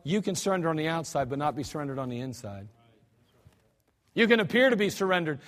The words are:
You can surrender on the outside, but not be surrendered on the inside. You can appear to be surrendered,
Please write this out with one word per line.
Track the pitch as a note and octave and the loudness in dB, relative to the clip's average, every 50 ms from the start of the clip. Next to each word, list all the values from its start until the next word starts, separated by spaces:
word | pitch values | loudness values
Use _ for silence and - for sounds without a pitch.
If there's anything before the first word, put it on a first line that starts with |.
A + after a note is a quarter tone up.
| - | -6
You | C#3 F#3+ G#3+ | -2 -2 0
can | F#3 G#3 F#3 | 0 -2 -4
surrender | - - G3 F#3+ F#3 E3 E3 | -2 0 0 0 2 2 0
on | D#3+ | 0
the | D#3 D#3 D#3+ | 0 0 -2
outside, | E3 E3 D#3+ - - C#3+ C#3 A#2+ | -2 -2 -4 -4 -2 -2 -2 -2
but | C#3 C#3 | -2 -2
not | D3 D3+ A#2+ | -2 -2 -2
be | C#3+ C3 | -4 -6
surrendered | - - D#3 D3 C#3 C3+ C3+ | -6 -6 -6 -6 -6 -6 -6
on | C3+ B2+ | -6 -6
the | A#2+ A#2+ | -6 -6
inside. | B2+ C3 A#2 - - G#2 G2+ G2 G2+ G#2+ - _ _ _ _ _ _ _ _ _ _ _ _ _ _ - _ _ _ _ _ _ _ _ _ _ _ _ - | -8 -8 -10 -10 -12 -14 -12 -14 -16 -18 -20 _ _ _ _ _ _ _ _ _ _ _ _ _ _ -20 _ _ _ _ _ _ _ _ _ _ _ _ 0
You | F#3 A#3 G#3+ | 2 4 6
can | A#3 A3+ | 6 4
appear | G3+ C#3+ - A#3+ C4 C4+ | 4 2 4 4 6 6
to | A#3+ G3+ | 4 4
be | G#3 F#3+ | 2 0
surrendered, | - - G3 F#3+ F#3 F3+ E3+ D#3 D3+ B2+ - | 0 0 0 2 2 2 2 0 -4 -6 -8